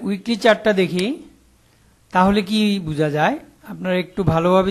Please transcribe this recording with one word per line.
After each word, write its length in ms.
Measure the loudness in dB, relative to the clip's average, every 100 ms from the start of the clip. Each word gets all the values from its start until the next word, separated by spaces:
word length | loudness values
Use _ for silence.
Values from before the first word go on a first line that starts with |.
| -6
উইকলি 280 | -6 -4 0
চার্টটা 280 | 2 2 2 0
দেখি, 240 | 0 -2 -4 -6 -14 _ _ _ _ _ _ _ _ 2
তাহলে 240 | 2 2 0
কি 100 | 0 0 0 -4
বোঝা 220 | -2 -2 0
যায়? 180 | 0 -2 -12 _ -18
আপনারা 240 | -10 -4 -4 -4
একটু 160 | -2 0
ভালোভাবে 360 | 2 2 2 2